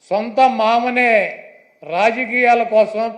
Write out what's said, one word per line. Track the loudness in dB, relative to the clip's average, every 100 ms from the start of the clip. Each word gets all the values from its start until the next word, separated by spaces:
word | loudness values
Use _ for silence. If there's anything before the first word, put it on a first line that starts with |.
| _
సొంత | -4 -4 2
మామనే | 2 2 0 0 0 0 2 2 0 -8 -20 -20 _ _
రాజకీయాల | -8 0 0 0 -4 0 2 2
కోసం, | 2 0 0 -2 -6